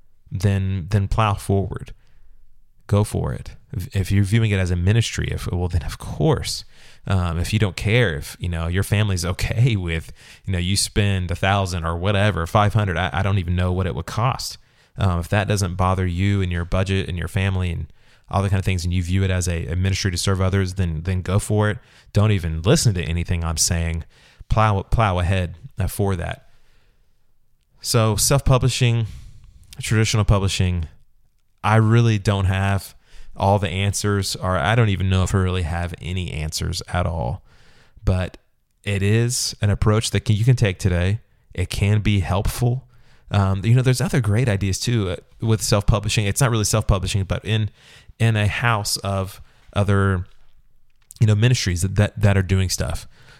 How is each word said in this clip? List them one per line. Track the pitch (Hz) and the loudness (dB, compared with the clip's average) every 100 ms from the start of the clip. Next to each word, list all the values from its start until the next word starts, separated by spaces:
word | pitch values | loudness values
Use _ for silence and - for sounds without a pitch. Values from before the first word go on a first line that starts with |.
| - - - | -20 -20 -10
then, | 95 104 98 95 95 85 | -2 0 2 0 -4 -2
then | 101 98 | 0 0
plow | - 110 | 2 2
forward. | 101 - 98 95 - - - - - - - - - - _ - | 0 0 0 0 -8 -12 -16 -20 -20 -20 -20 -20 -20 -20 _ 0
Go | 101 | 0
for | 110 90 78 | 2 -2 -4
it. | 60 - - - | -6 -12 -16 -12
If, | - 90 98 | -10 -4 -4
if | 90 | 0
you're | 98 | 2
viewing | 98 113 113 | 2 2 2
it | 101 | 0
as | 92 | 0
a | 90 | 0
ministry, | 90 113 113 - - | 2 2 0 -4 -4
if, | - - | -4 -4
well, | 87 87 | -4 -2
then | 90 | -2
of | - - | -4 -8
course, | - - - 110 - - - - - - - | -10 -2 0 0 -2 -8 -12 -20 -20 -12 -2
um, | 95 87 82 | 0 0 -2
if | 85 | -2
you | 107 | 0
don't | 104 80 | 0 -2
care, | 98 117 110 | 0 2 2
if, | 73 - - | -2 -8 -8
you | 90 | -6
know, | 85 82 | -4 -2
your | 90 | -2
family's | 98 101 107 92 87 | 0 0 0 0 -2
okay | 95 - 107 120 104 | -4 -2 2 2 2
with, | 87 82 - - - - - | -2 -4 -6 -16 -20 -14 -6
you | |
know, | 90 | -2
you | 90 98 | 0 -2
spend | - - 101 95 90 | 0 0 0 0 -2
a | 87 | -2
thousand | 95 101 95 90 | 0 2 0 -4
or | 82 85 | -4 -2
whatever, | 92 101 104 87 82 | 0 2 2 0 0
five | 107 104 107 | 2 4 2
hundred, | 101 82 | 0 0
I, | 92 | -2
I | - | -2
don't | 98 98 | 0 0
even | 87 90 | 0 0
know | 90 | 0
what | 90 90 | 0 -2
it | 62 | -4
would | - | -6
cost. | - 123 - - - _ _ _ - | -2 -2 -2 -8 -14 _ _ _ -2
Um, | 92 87 | 0 0
if | 82 | 0
that | 101 98 | 0 2
doesn't | 104 95 87 | 0 0 0
bother | 92 95 90 | 0 2 0
you | 87 98 101 | 0 2 2
and | 92 | 0
your | 87 | -2
budget | 85 92 95 95 - | -2 -2 0 -2 -2
and | 87 | -6
your | 82 | -4
family | 95 98 95 90 | -2 0 0 -2
and | 85 - - _ _ - | -4 -8 -14 _ _ -6
all | 101 | -2
the | 98 | 0
kind | 95 | 0
of | 92 | 0
things, | 92 | -2
and | 87 | 0
you | 90 | -2
view | 87 95 | 0 0
it | 95 | 2
as | 92 87 | 0 -2
a, | 85 - | -4 -4
a | 92 | -2
ministry | 95 95 98 | 0 0 -2
to | 87 | 0
serve | - 95 | 0 0
others, | 95 98 92 92 | 2 2 0 -2
then, | 90 78 | -2 -2
then | 85 92 | -2 -4
go | 90 98 | 0 0
for | - 107 107 | 2 2 0
it. | - - - - | -2 -10 -20 -4
Don't | - 107 | 2 2
even | 101 82 80 | 2 0 0
listen | 87 156 120 | 2 4 4
to | 90 | 0
anything | 80 85 82 87 | -2 -2 -2 -2
I'm | 82 80 | -2 -2
saying. | - 85 82 82 - _ _ - - | 0 0 -2 -4 -8 _ _ -20 -2
Plow, | 113 110 98 | 2 2 0
plow | - - 107 90 | 0 2 2 2
ahead, | 87 95 87 - - - | 0 0 -2 -6 -14 -6
uh, | 92 | -4
for | - 98 92 | 0 -2 -2
that. | 85 85 - - - - _ _ _ _ _ _ _ _ _ _ | -4 -10 -14 -20 -20 -20 _ _ _ _ _ _ _ _ _ _
So | - 117 110 104 | -2 2 2 2
self-publishing, | - 143 - 127 127 - 123 117 110 - - - - - - - | 2 2 4 2 2 2 2 2 -2 -8 -16 -20 -20 -20 -20 -12
traditional | - 110 110 110 101 | -2 0 2 2 4
publishing, | 104 98 - 92 90 82 - - _ _ _ _ _ | 2 2 0 0 -2 -6 -12 -20 _ _ _ _ _
I | - 110 | 2 4
really | 110 117 117 107 | 6 6 4 2
don't | 95 98 95 | 2 2 2
have | 95 98 98 - - _ - - - | 0 0 -2 -4 -16 _ -16 -14 -2
all | 98 101 | 2 2
the | 92 | 2
answers, | 90 101 - 104 101 92 - | 0 -2 0 0 0 -2 -4
or | 92 92 | -2 0
I | 73 120 | 2 2
don't | 110 | 2
even | 92 95 | 2 2
know | 95 | 2
if | 90 | 2
I | 98 | 2
really | 92 92 | 0 0
have | 82 85 87 - | -2 -4 -6 -8
any | - 92 87 | -8 -6 -6
answers | 76 78 - 82 82 - | -6 -6 -4 -6 -6 -4
at | 90 90 | -4 -2
all. | 82 60 - - - - - - - | -2 -4 -6 -12 -20 -20 -20 -20 -6
But | - 92 90 - _ _ _ _ | -2 0 -2 -8 _ _ _ _
it | - 101 | -4 0
is | 98 113 120 127 - - | 2 2 2 -2 -6 -2
an | 104 | 0
approach | 98 - 107 - | 2 2 2 0
that | 101 | -2
can, | - 104 | 0 2
you | 117 | 4
can | 123 | 4
take | 110 90 | 2 0
today. | 101 87 90 107 - _ _ | 0 2 0 -2 -6 _ _
It | - 87 | -6 -4
can | - 101 107 | -2 0 2
be | 101 104 | 2 0
helpful. | 82 90 - - 120 127 - - - - - | 0 -2 -2 0 0 -2 -6 -20 -20 -20 -2
Um, | 101 95 98 104 | 0 2 0 2
you | |
know, | 123 | 4
there's | 127 127 | 4 0
other | 120 147 | 0 0
great | 104 104 127 | 0 0 0
ideas | 98 98 90 | 0 -2 -2
too, | - 120 95 | -2 0 -2
uh, | 87 - - | -6 -12 -6
with | 113 110 | 0 0
self-publishing. | - 104 - 104 101 - 101 | 2 2 4 2 0 -2 0
It's | - | 0
not | 127 | 2
really | 117 101 | 2 0
self-publishing, | 110 - 98 85 101 | 0 2 0 0 -4
but | 92 87 | -2 -4
in, | - 110 104 - - - - - | -2 -2 -2 -8 -20 -20 -20 0
in | 113 107 | 0 2
a | 104 | 0
house | - 120 110 104 - | 0 0 0 -2 -4
of | 101 98 95 - - _ - | -4 -4 -4 -10 -20 _ -6
other, | - 101 101 98 95 95 - - - - - - _ _ - | -2 2 2 2 0 -4 -14 -20 -20 -20 -20 -20 _ _ 0
you | 107 | 2
know, | 104 | 4
ministries | 120 127 - 87 | 4 2 0 -2
that, | 92 101 | 0 2
that, | 104 - | 0 2
that | 101 98 | 2 2
are | |
doing | 87 95 95 | 2 0 0
stuff. | - 80 80 - - - - | -2 -4 -6 -10 -20 -20 -20